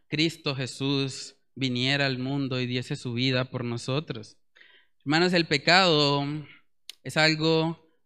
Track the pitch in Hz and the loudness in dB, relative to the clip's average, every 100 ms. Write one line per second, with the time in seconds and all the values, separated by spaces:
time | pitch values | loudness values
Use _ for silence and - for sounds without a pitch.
0 | - 147 165 - 151 135 127 - 139 139 | -6 -2 -2 -2 -6 -4 -6 -4 -2 -2
1 | 135 - - - _ - 135 123 131 143 | -4 -8 -14 -18 _ -4 -2 0 0 2
2 | 139 127 127 143 135 127 123 123 120 143 | 0 -2 -4 -4 -2 -2 -2 -4 -6 -8
3 | 127 120 131 127 131 123 120 120 - 135 | -6 -2 0 0 -2 -4 -4 -6 -4 -6
4 | 160 120 104 - _ _ _ _ _ _ | -6 -10 -14 -20 _ _ _ _ _ _
5 | 139 156 180 180 165 143 165 180 185 151 | 0 2 4 2 2 0 4 6 6 4
6 | 143 143 143 151 143 - _ _ - - | 4 2 -2 -6 -10 -18 _ _ -20 -16
7 | 135 160 156 156 160 160 160 165 _ _ | -4 2 2 4 2 2 0 -4 _ _